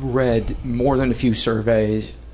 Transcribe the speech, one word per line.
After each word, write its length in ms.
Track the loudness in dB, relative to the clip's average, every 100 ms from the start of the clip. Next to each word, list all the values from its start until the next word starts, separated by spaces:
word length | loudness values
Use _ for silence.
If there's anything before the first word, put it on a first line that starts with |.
read 600 | -2 0 2 2 0 -4 -4
more 320 | 0 2 2
than 140 | 2
a 20 |
few 200 | 0 0
surveys 800 | 0 0 0 2 2 2 0 -4 -12 -16